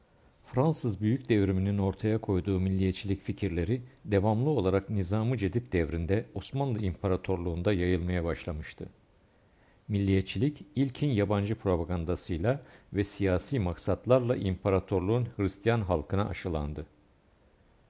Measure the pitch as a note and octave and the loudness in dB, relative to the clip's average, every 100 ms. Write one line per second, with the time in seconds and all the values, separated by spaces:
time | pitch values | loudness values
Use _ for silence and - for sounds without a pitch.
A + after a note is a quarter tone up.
0 | _ _ _ _ - B2 D#3+ D#3 B2+ F#2+ | _ _ _ _ -4 0 2 0 -2 0
1 | G#2+ C3 - G#2+ G2 F#2 G2 G2+ G2 F2+ | 0 0 2 4 4 2 2 2 0 0
2 | G#2+ A2 - F#2 G2+ F#2 F#2+ F#2+ F#2+ F2+ | 0 0 0 0 0 0 0 2 0 0
3 | G2 F#2+ - G#2 G2 E2+ E2+ B2+ B2 - | -4 -4 -4 -4 -4 -2 0 -2 -6 -16
4 | - G2+ G#2 A2 C#3 C#3+ F#2 F#2+ - G#2 | 0 2 4 2 2 2 2 2 0 -2
5 | F2 G#2+ A2 B2+ F#2+ A#2 B2 F2+ D2+ E2 | 0 0 0 0 0 -2 0 0 0 -2
6 | E2+ G2+ - - - C3+ C#3 A2+ G2 E2+ | 0 0 -2 -8 -6 -4 -2 0 -2 -2
7 | G2 F2+ - F#2 F2 E2+ F#2 G2 F2 F2+ | 0 0 0 -2 -2 -2 0 2 2 2
8 | F2 F2+ E2 D2+ - D#2 D#2 - - - | 0 0 -2 -4 -6 -8 -10 -14 -16 -16
9 | _ _ _ _ _ _ _ _ - G2+ | _ _ _ _ _ _ _ _ -2 0
10 | G2 F#2+ F#2 G2 C#3 D3+ - B2 C3+ - | 4 2 0 0 0 -2 -6 -2 -2 0
11 | D3 G#2+ G2 G2+ G2+ A2 G2 F2 E2 F2+ | 0 2 2 0 0 -2 0 0 0 -2
12 | E2 E2+ - E2 G2+ C#3+ - - - F#2 | -2 -4 -4 -2 0 -2 -6 -20 -6 -4
13 | G#2 - G2 F#2 - C#3 F2 E2 - F2+ | -2 0 2 2 0 0 0 -2 -2 -2
14 | A2 B2+ A#2+ - F#2+ F#2 G#2 F#2+ - G2 | 4 4 4 0 0 0 2 2 2 0
15 | F2+ A#2+ A#2+ - G2 - A2+ A#2 F#2 E2 | 2 0 -2 -2 -4 0 0 0 2 -2
16 | - F#2+ G#2+ F#2 F#2+ D#2+ D2 D2 E2 _ | 0 -2 -2 -4 -4 -4 -4 -8 -12 _
17 | _ _ _ _ _ _ _ _ | _ _ _ _ _ _ _ _